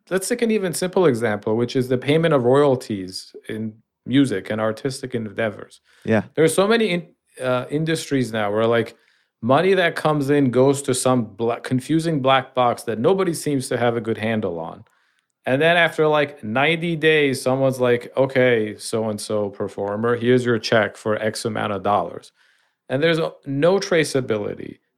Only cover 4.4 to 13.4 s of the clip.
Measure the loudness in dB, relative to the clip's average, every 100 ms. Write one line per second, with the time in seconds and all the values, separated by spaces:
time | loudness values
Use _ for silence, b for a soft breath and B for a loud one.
4.4 | -4 -2 -2 -2 -6 -8 -8 -6 -6 -4
5.4 | -4 -4 -16 -20 b b 0 0 0 2
6.4 | 2 4 2 2 0 -2 -6 _ _ -8
7.4 | -2 -2 -2 -4 -2 -2 -2 -2 0 -2
8.4 | -2 2 2 2 0 -6 _ _ _ -6
9.4 | 2 2 4 2 2 0 0 0 2 2
10.4 | 4 4 4 2 -2 0 2 0 0 -4
11.4 | -4 -4 -2 -4 0 -2 0 0 2 2
12.4 | 0 0 0 0 -6 -2 0 2 0 -4